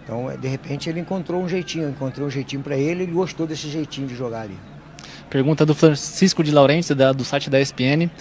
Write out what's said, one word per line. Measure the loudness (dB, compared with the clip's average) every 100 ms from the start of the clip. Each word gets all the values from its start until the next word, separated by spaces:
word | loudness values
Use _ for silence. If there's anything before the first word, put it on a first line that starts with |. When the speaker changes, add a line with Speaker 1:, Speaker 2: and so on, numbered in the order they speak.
Speaker 1:
Então, | -10 -8 -8
é, | -6
de | -6
repente, | -6 -6 -6 -4
ele | -6
encontrou | -4 -6 -4 -4
um | -2
jeitinho, | -4 -4 -4 -4
encontrou | -4 -6 -4 -4
um |
jeitinho | -4 -6 -8
pra | -4 -2
ele, | 0 -2
ele | -2
gostou | -2 -2 -4 -6
desse | -6 -6
jeitinho | -6 -6 -6 -8
de | -6
jogar | -8 -8
ali. | -10 -14 -18 -20 -20 -20 -20 -20 -4
Speaker 2:
Pergunta | 0 2 4 4
do |
Francisco | 6 6 4 -4 2 2 4
de | 4
Laurenti, | 8 8 6 2
da, | 4 4
do | 4 -2
site | -4 2
da | 2
E |
S | 2
P | 0
N. | 0 2 0 -4